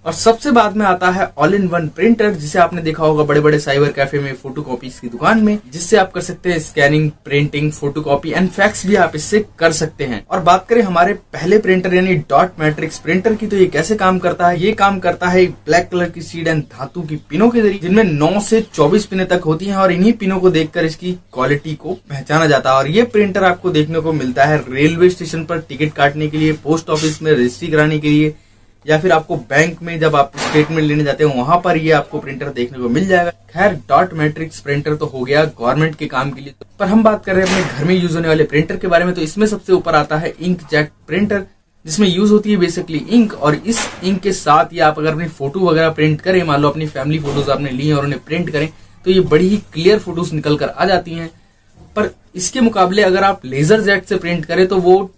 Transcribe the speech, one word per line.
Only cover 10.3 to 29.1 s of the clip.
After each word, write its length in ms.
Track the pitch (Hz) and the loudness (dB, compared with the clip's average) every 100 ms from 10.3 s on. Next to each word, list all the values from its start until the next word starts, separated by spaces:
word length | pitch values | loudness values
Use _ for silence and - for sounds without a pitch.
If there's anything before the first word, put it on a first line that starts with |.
| 185 | 0
बात 260 | 165 185 - | 2 2 2
करें 120 | 233 | 2
हमारे 320 | 196 170 175 | 2 2 2
पहले 440 | 196 _ 135 165 214 | 0 _ -6 2 2
प्रिंटर 360 | 202 185 180 | 4 0 2
यानी 220 | 180 185 170 - | 2 2 0 2
डॉट 300 | 139 180 170 | 2 2 0
मैट्रिक्स 400 | 151 151 160 - | -2 -2 -8 -6
प्रिंटर 340 | 151 185 226 | -2 0 0
की, 140 | 214 208 | -2 -2
तो 100 | 196 | 2
ये 80 | 185 | 2
कैसे 280 | 147 160 214 | 2 -2 0
काम 240 | 185 185 | 2 2
करता 280 | 175 170 175 | -2 2 0
है? 120 | 175 | 2
ये 100 | 196 | 0
काम 260 | 214 196 196 | 2 0 2
करता 280 | 175 175 180 | -2 -2 0
है 160 | 185 | 2
एक 80 | 180 131 - | 2 0 0
ब्लैक 240 | 165 175 | 0 0
कलर 180 | 180 175 | -4 -4
की 120 | 170 | -6
शीट 260 | 156 165 160 | -12 -6 -2
and 140 | 160 135 | -2 -4
धातु 300 | - 135 180 | -12 -12 -10
की 140 | 156 151 - | -10 -10 -6
पिनों 200 | 151 233 | 2 2
के 120 | 233 | 4
जरिए, 180 | 208 190 | 2 0
जिनमें 240 | 170 208 | 0 2
नौ 360 | 202 147 156 202 | 2 2 0 0
से 240 | 208 220 220 | 0 0 0
चौबीस 320 | - 151 208 - | 0 2 2 0
पिनें 220 | 190 185 | -4 0
तक 140 | 180 156 | 0 0
होती 200 | 160 196 | -2 -2
हैं 100 | 196 | 0
और 160 | 190 | 2
इन्हीं 220 | 175 208 233 | 4 2 2
पिनों 240 | 190 190 | -2 2
को 100 | 185 | 2
देखकर 360 | 160 156 175 160 | 2 -2 -2 -4
इसकी 320 | 156 180 180 _ | -4 -10 -10 _
क्वालिटी 420 | 131 131 143 160 151 | -6 -2 -2 -4 -10
को 180 | 151 185 _ | -10 -12 _
पहचाना 360 | 143 - 151 160 | -12 -2 0 2
जाता 220 | 135 127 | 2 2
है। 60 | 135 | 2
और 120 | 139 | 2
ये 140 | 190 233 | 0 2
प्रिंटर 380 | 208 202 190 185 | 2 0 2 0
आपको 260 | 180 185 | 0 0
देखने 280 | 156 151 165 | 0 0 -2
को 140 | 156 | -2
मिलता 320 | 156 127 127 143 | -2 -2 2 2
है 180 | 151 123 | 2 -2
रेलवे 400 | 131 151 165 180 | 0 0 4 2
स्टेशन 360 | 180 156 165 156 | 2 -6 -8 -6
पर 140 | 165 | -8
टिकट 340 | - 139 151 | -8 -4 -4
काटने 340 | 151 143 151 151 | 0 0 0 -4
के 100 | 151 | 0
लिए, 160 | 156 | 0
पोस्ट 360 | 151 143 160 - | 0 -2 -2 -2
ऑफिस 320 | 156 156 151 | -2 -2 -2
में 100 | 156 | 0
रजिस्ट्री 360 | 139 123 - 170 | 2 2 -2 -2
कराने 320 | 151 151 156 | 2 2 0
के 100 | 147 | 2
लिए, 260 | 151 151 151 _ _ _ _ - | 2 2 -4 _ _ _ _ -2
या 120 | 156 | 0
फिर 120 | 185 | 2